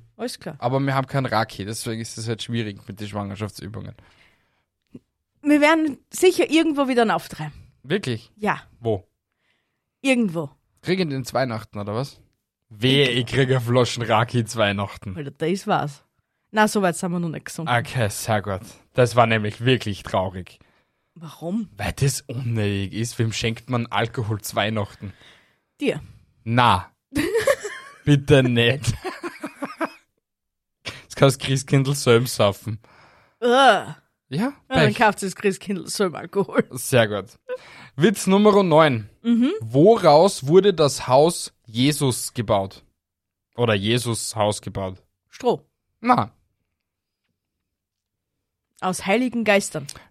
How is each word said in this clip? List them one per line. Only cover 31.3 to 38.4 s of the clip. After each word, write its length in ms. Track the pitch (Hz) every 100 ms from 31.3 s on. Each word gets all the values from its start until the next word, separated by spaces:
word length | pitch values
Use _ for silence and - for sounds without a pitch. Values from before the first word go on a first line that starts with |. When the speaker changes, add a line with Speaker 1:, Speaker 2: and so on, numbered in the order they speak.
| 135
Speaker 2:
Christkindl 540 | - 135 - 139 135 143
selbst 400 | 131 117 127 -
saufen. 440 | 104 98 - 110 _ _ _ _ _ _
Speaker 1:
Ugh. 60 | 240
Speaker 2:
Ja, 500 | 247 269 190 113 156 _ _ _
Speaker 1:
Ja, 240 | 139 254 - -
dann 200 | 262 160
Speaker 2:
Pech. 100 | 208
Speaker 1:
kauft 260 | 220 196
das 120 | 196 -
Christkindl 520 | 202 190 - 190 -
selber 320 | - 190 147
Alkohol. 480 | 127 202 185 269 -
Speaker 2:
Sehr 360 | 127 - 127 110
gut. 300 | 104 - _ - 494 - - - -
Witz 320 | 165 202 185
Nummer 360 | 196